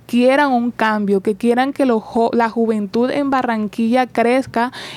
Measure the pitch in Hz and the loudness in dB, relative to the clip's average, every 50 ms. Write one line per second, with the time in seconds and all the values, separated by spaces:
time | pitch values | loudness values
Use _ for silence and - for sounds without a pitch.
0 | - - - 240 247 254 262 277 294 277 254 240 240 240 233 - 226 220 214 214 | -8 -2 0 2 4 4 4 4 4 2 2 0 0 -2 -2 -2 0 0 0 0
1 | 208 196 202 196 190 220 214 196 - 233 233 240 262 269 277 - 285 262 233 220 | 0 0 0 0 0 -2 -2 0 0 0 2 2 0 0 0 0 0 2 0 0
2 | - - - 226 233 226 - 233 233 226 208 240 226 220 226 214 208 190 190 233 | -2 -2 -2 0 0 2 2 0 0 0 0 0 0 0 0 -2 -4 -4 -2 -2
3 | 240 254 - 277 285 277 269 262 254 233 226 220 214 202 - - 233 226 240 254 | 0 0 0 -2 -2 0 0 -2 0 -2 -2 -2 -4 -4 -4 -2 0 2 2 2
4 | 254 240 - - 226 233 254 262 262 - - 233 233 254 - - - - - | 0 0 0 0 0 2 2 0 -2 -2 -2 -4 -4 -4 -6 -10 -14 -16 -12